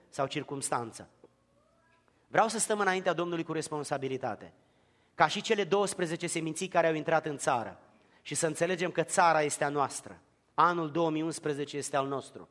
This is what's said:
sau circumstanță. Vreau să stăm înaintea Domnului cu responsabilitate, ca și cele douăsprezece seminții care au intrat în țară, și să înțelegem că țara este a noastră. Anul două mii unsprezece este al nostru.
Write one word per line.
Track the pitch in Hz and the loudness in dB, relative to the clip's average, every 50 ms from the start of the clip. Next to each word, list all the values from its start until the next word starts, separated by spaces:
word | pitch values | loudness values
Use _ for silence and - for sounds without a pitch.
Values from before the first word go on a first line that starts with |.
| _ _ | _ _
sau | - - 139 | -4 -4 -4
circumstanță. | 135 - 151 147 - 143 139 - - 151 123 117 113 - - 95 - _ _ - - _ _ _ _ _ _ _ _ _ _ _ _ _ _ _ _ _ _ _ _ | -2 -2 -6 -6 -6 -6 -8 -4 -2 -2 -4 -4 -6 -10 -14 -18 -20 _ _ -20 -20 _ _ _ _ _ _ _ _ _ _ _ _ _ _ _ _ _ _ _ _
Vreau | 123 160 214 226 | 4 4 4 4
să | 220 214 | 2 0
stăm | - - 214 208 | 0 0 0 2
înaintea | 202 190 185 190 185 185 | 2 2 2 2 2 0
Domnului | 165 156 175 175 170 165 160 | 0 0 -2 -2 -2 -4 -4
cu | 165 | -4
responsabilitate, | 156 156 151 - 156 151 139 - 147 135 135 131 131 127 131 117 104 - 95 85 - _ _ _ _ _ _ _ _ _ _ _ _ | -4 -6 -4 -4 -6 -6 -4 -4 -4 -4 -2 -4 -4 -4 -4 -6 -6 -8 -12 -16 -20 _ _ _ _ _ _ _ _ _ _ _ _
ca | - 165 | 2 2
și | 156 - 208 | 4 2 0
cele | - - 220 202 196 | 0 0 0 0 2
douăsprezece | 156 190 202 202 190 - - 180 156 170 160 170 | 4 4 4 2 2 0 -2 -2 -2 -2 -4 -4
seminții | 170 - 170 160 160 151 - 190 185 | -4 -4 -4 -4 -4 -4 -4 -6 0
care | - 175 165 | 2 4 4
au | 165 160 | 4 2
intrat | 156 143 - 165 156 - | 2 2 2 2 2 2
în | 156 143 | -2 -4
țară, | 131 - 156 135 120 107 98 92 - - _ _ _ _ _ _ _ _ | -2 0 0 2 2 0 -4 -10 -14 -20 _ _ _ _ _ _ _ _
și | - 151 | -8 -2
să | - 165 | 0 0
înțelegem | 160 151 - 165 175 185 160 180 170 | 0 0 0 0 0 0 0 -2 0
că | - - | 0 0
țara | 156 - - 196 180 165 160 156 | 0 2 4 4 6 6 6 4
este | 151 147 - - 151 | 4 2 0 0 -2
a | 143 | 0
noastră. | 143 147 135 127 - - - 101 92 - _ _ _ _ _ _ _ | 2 2 0 0 -2 -6 -12 -14 -16 -20 _ _ _ _ _ _ _
Anul | - 160 175 175 170 160 151 | 4 4 4 4 2 -2 -2
două | 139 170 170 160 | 0 0 2 2
mii | 156 156 | 2 0
unsprezece | 156 165 147 - - 151 143 139 147 139 - | -2 -2 -4 -4 -4 -4 -4 -4 -6 -6 -6
este | 143 127 - - | -8 -6 -2 0
al | 139 135 | 0 0
nostru. | 139 139 131 - - - 104 85 - | 0 -2 -4 -6 -8 -14 -18 -20 -20